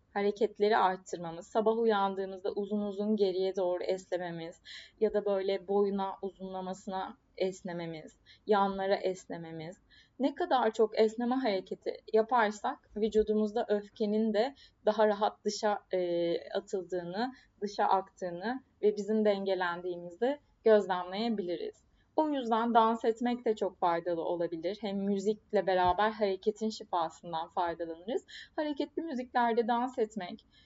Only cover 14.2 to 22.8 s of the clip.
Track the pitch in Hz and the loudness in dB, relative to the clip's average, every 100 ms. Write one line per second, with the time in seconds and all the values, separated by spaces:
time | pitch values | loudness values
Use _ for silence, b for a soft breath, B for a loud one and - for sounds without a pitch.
14.2 | 226 208 262 277 B _ 214 214 214 202 | 2 2 0 -2 B _ 0 4 4 4
15.2 | 208 - 208 208 214 208 - 185 175 170 | 0 0 -6 -2 0 -2 -2 -2 0 2
16.2 | 170 170 - 196 196 190 175 180 170 190 | 2 0 -2 -8 -4 -8 -4 -6 -4 -4
17.2 | 254 254 B - 202 208 208 190 190 - | -4 -6 B -8 -8 -2 2 2 0 -8
18.2 | 180 175 208 262 _ - 208 208 202 220 | -8 -6 -6 -6 _ -2 0 0 -2 2
19.2 | 214 196 196 185 180 170 180 175 175 170 | 2 2 0 0 0 -2 -6 -8 -10 -4
20.2 | 240 285 _ _ 220 208 185 180 180 190 | -2 -2 _ _ 6 6 6 -2 -2 -4
21.2 | 233 208 175 175 - - _ _ _ - | -2 -2 -4 -4 -6 -12 _ _ _ -2
22.2 | 311 285 226 226 233 233 | 0 0 0 0 4 6